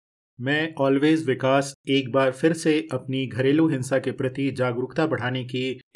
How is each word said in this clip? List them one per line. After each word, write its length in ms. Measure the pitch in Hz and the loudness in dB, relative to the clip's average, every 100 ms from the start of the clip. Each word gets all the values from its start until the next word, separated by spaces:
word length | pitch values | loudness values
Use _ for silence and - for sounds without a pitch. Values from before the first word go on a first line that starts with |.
| _ _ _ - | _ _ _ -8
मैं 340 | 123 151 160 160 | -2 -2 -2 0
always 500 | 135 139 151 160 131 | 2 4 4 2 0
विकास 460 | 123 131 139 139 - 131 | 0 2 2 0 -6 -2
एक 220 | 135 127 | 0 2
बार 200 | 135 135 | 2 2
फिर 220 | 131 165 | 2 0
से 340 | 165 165 151 160 | 2 0 0 0
अपनी 320 | 131 131 131 127 | -6 -6 -6 -4
घरेलू 400 | 107 131 151 160 | 0 2 4 4
हिंसा 320 | 135 123 135 | 2 -2 -2
के 120 | 127 | -2
प्रति 380 | 117 131 127 139 | -2 -4 -2 -4
जागरूकता 540 | 127 127 117 127 - 156 | 0 -2 -2 -4 -2 -2
बढ़ाने 360 | 120 123 127 | 0 -2 -4
की 180 | 123 127 131 127 _ | -6 -4 -4 -6 _